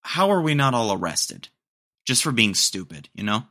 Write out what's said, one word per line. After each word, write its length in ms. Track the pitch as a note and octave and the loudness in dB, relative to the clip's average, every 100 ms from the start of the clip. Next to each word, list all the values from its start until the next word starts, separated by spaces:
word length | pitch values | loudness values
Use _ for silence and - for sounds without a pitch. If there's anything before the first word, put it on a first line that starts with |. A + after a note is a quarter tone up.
How 300 | - E3 G3 | -8 0 2
are 100 | G3 | 4
we 140 | D#3 | 2
not 200 | D3 C#3 | 2 2
all 180 | B2 A2+ | 2 0
arrested? 560 | F#2+ F2 - - - - _ _ _ _ _ - | 0 -2 -4 -6 -8 -20 _ _ _ _ _ -2
Just 160 | B2+ | 0
for 100 | D#3+ | 0
being 220 | B2 G#2+ | 2 2
stupid, 540 | F#2+ - F#2+ F#2 D2+ - | 2 -2 -2 -10 -16 -18
you 80 | - | -8
know? 220 | G#2 G#2+ C3 | -4 -4 -6